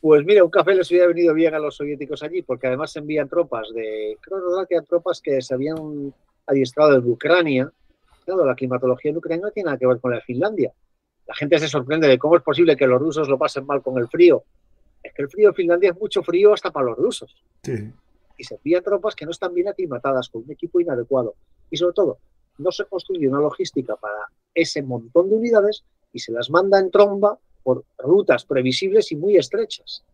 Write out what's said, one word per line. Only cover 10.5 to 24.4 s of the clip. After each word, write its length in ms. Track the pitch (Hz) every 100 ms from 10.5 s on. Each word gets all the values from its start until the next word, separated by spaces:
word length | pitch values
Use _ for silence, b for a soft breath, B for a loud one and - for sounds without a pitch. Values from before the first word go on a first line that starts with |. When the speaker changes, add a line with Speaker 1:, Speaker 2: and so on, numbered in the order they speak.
| 214 120 _ _ _ _ _ -
Speaker 1:
La 60 |
gente 240 | - 147 160
se 100 | 151
sorprende 400 | 143 127 156 156
de 120 | 127
cómo 160 | 147 170
es 60 |
posible 320 | - 147 170 139
que 100 | 135
los 140 | 127
rusos 260 | 151 147 143
lo 100 | 135
pasen 280 | 151 - 135
mal 160 | 139
con 160 | 131 131
el 100 | 120
frío. 360 | 160 175 131 _ _ _ _ _ _
Es 100 | -
que 100 | -
el 60 | 143
frío 200 | 180 208
en 60 | 185
Finlandia 360 | 170 175 190
es 80 | 175
mucho 220 | 208 -
frío 320 | 165 175 208
hasta 180 | 208 190
para 140 | 156 127
los 100 | 113
rusos. 380 | 190 226 - _ _ _
Speaker 2:
Sí. 280 | - 123 107 127 _ _ _ _
Speaker 1:
Y 60 |
se 120 | - 110
envían 280 | 143 180
tropas 320 | 175 202 214 -
que 100 | 151
no 60 |
están 220 | 170 180
bien 140 | 175 185
aclimatadas, 600 | 196 180 127 139 131 123
con 140 | 113
un 80 | 127
equipo 280 | 147 170 180
inadecuado. 560 | 170 131 113 135 113 - _ _ _
Y 60 | 156
sobre 160 | 175
todo, 240 | 175 175 - _ _ _ _
no 120 | 156
se 140 | 170 202
construye 420 | 190 - 185 139
una 120 | 139
logística 560 | 151 - - - 123 107
para 200 | 107 104 107 _